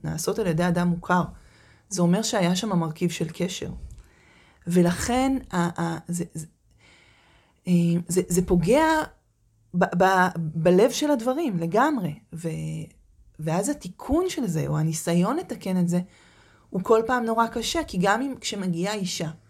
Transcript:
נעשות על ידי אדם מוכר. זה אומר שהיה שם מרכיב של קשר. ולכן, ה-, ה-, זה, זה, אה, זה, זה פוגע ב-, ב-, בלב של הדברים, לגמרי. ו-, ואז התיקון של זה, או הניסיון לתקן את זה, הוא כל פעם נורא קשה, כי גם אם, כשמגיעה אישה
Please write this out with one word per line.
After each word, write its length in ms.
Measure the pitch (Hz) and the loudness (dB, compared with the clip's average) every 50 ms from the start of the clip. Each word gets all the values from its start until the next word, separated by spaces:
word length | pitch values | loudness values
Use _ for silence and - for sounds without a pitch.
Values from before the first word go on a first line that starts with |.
| - | -8
נעשות 340 | 156 160 160 - 202 208 233 | -6 -6 -4 -2 -2 -2 0
על 80 | 214 | 0
ידי 220 | 180 160 160 175 180 | 0 0 0 0 0
אדם 200 | 170 175 175 175 | 0 0 0 0
מוכר. 340 | 170 170 - - 180 180 165 - - - - - _ _ - _ _ _ _ _ | -2 -2 0 0 0 0 0 -2 -8 -16 -20 -20 _ _ -20 _ _ _ _ _
זה 140 | 190 180 | -2 0
אומר 200 | 175 170 175 214 | 2 2 2 2
שהיה 340 | 220 - 254 208 175 175 185 | 0 -2 0 0 2 2 0
שם 220 | 185 233 214 190 170 | 0 -2 -2 0 0
מרכיב 320 | 165 156 156 - 180 175 | -2 -2 -4 -2 -4 -4
של 160 | - - 165 160 | -2 -4 -6 -8
קשר. 380 | - - 175 180 - - - 185 180 - - - - - - - _ _ _ _ _ _ _ _ _ _ _ | -4 -6 -6 -6 -4 -8 -10 -10 -10 -12 -14 -16 -18 -20 -20 -20 _ _ _ _ _ _ _ _ _ _ _
ולכן, 720 | 170 175 180 175 175 175 - - - 240 254 262 269 269 254 - - | 2 4 4 4 4 2 0 -2 -2 0 2 2 0 0 -2 -4 -4
ה-, 320 | - 175 170 170 170 - | -2 0 0 0 -2 -4
ה-, 160 | 170 165 165 170 - - | -4 -4 -4 -8 -6 -6
זה, 160 | 175 175 175 - - | -6 -6 -6 -6 -8
זה, 120 | 165 156 - _ _ _ _ _ _ _ - _ _ _ _ _ _ _ _ _ _ _ _ _ _ _ 180 | -12 -12 -12 _ _ _ _ _ _ _ -20 _ _ _ _ _ _ _ _ _ _ _ _ _ _ _ 2
אה, 40 | 180 175 170 170 170 175 175 - | 2 4 4 4 2 0 -2 0
זה, 120 | 175 180 180 - | 0 -2 0 2
זה 180 | 170 190 180 | 0 0 2
פוגע 400 | - 185 175 156 180 247 294 320 320 320 311 311 - - _ _ _ _ _ _ _ _ _ _ _ - | 2 2 2 4 4 4 6 6 4 4 2 0 -4 -10 _ _ _ _ _ _ _ _ _ _ _ 0
ב-, 280 | 175 180 175 185 175 | 0 0 2 4 4
ב-, 260 | 185 190 190 185 185 180 - | 4 4 6 4 4 2 2
בלב 540 | 170 165 156 - 165 160 175 180 180 220 277 | -2 -6 -4 -4 2 4 4 6 6 6 4
של 200 | - - 302 294 | 4 0 0 0
הדברים, 480 | 294 233 220 254 254 302 349 254 190 165 | 0 0 0 -2 -2 0 -2 -2 -2 -2
לגמרי. 600 | 165 165 175 220 262 311 302 233 180 147 151 - _ _ | -2 0 2 2 4 4 2 0 -2 -4 -6 -10 _ _
ו-, 160 | 165 160 170 165 156 160 156 156 156 160 160 - - _ _ _ _ _ - - _ - | -14 -10 -8 -8 -8 -6 -8 -8 -8 -10 -10 -14 -18 _ _ _ _ _ -20 -20 _ -8
ואז 300 | 156 160 160 180 208 277 | -4 -2 0 0 0 -2
התיקון 600 | 294 294 - 180 - - - - 269 339 370 370 | -4 -4 -8 -14 -14 -12 -4 0 0 2 2 0
של 180 | - 330 247 | -2 -2 -2
זה, 180 | 185 160 156 143 139 | -2 -2 -2 -2 0
או 100 | 151 156 | 0 0
הניסיון 580 | 156 160 160 160 - 175 170 175 180 208 269 | 0 0 -2 -2 -2 0 2 2 2 2 0
לתקן 440 | 339 359 - 254 - - 190 185 180 | -2 -4 -6 -10 -8 -4 -2 0 0
את 80 | 175 170 | 2 2
זה, 120 | 175 180 180 - - _ _ _ _ - _ _ _ _ _ _ | 2 0 -2 -4 -12 _ _ _ _ -20 _ _ _ _ _ _
הוא 100 | - 185 185 | -6 -4 2
כל 180 | - 226 220 226 | 4 4 4 4
פעם 180 | 247 254 247 226 | 2 -2 0 0
נורא 220 | 226 226 226 233 | 0 0 0 0
קשה, 380 | 226 - 240 226 - - 330 311 | 0 -2 -6 -6 -2 -2 -4 -4
כי 140 | - - 180 | -2 -2 0
גם 220 | 180 196 208 233 | 2 2 2 2
אם, 120 | 269 277 - - | 0 -4 -6 -8
כשמגיעה 540 | - - 220 202 185 185 165 165 180 202 214 | -8 -8 -6 -4 -4 -4 -2 -2 -2 -4 -2
אישה 360 | 208 185 175 - - 165 156 160 - _ | -4 -4 -6 -4 -6 -6 -8 -8 -12 _